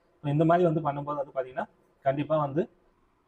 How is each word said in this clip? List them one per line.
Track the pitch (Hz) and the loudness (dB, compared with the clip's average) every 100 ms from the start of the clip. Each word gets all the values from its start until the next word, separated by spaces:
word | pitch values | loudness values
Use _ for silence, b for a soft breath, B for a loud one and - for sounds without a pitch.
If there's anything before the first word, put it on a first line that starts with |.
| _ _ | _ _
So, | 147 | -2
இந்த | 147 | 2
மாதிரி | 165 170 175 | 4 4 4
வந்து | 156 | 2
பண்ணும்போது | 147 143 147 147 | -2 -6 -6 -6
வந்து | 139 | -6
பாத்தீங்கன்னா, | 135 131 143 214 _ _ _ | -6 -6 -6 -10 _ _ _
கண்டிப்பா | 139 143 143 156 | -2 -2 0 0
வந்து, | 139 143 226 _ _ _ _ _ | 0 -2 -4 _ _ _ _ _